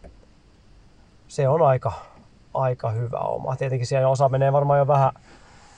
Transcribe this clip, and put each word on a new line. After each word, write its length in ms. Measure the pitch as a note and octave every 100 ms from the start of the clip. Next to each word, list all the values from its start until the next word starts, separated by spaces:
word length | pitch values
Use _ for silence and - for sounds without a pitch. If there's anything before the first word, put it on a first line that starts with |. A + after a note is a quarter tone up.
| - - _ _ _ _ _ - - _ - _ -
se 200 | - C3
on 140 | D#3+
aika, 300 | D3 B2+ A2+ - - - - _ _
aika 360 | - C3 B2+ A#2
hyvä 260 | A2 A#2+ G1+
oma. 360 | G1+ A1+ - C3
Tietenkin 320 | C3+ C3 A#2+
siellä 200 | C3+ C3
osa 220 | C3 C#3
menee 240 | C3+ C3+
varmaan 260 | C#3+ C#3+ C#3+
jo 80 | C#3
vähän, 240 | C#3+ C3 - - - - - -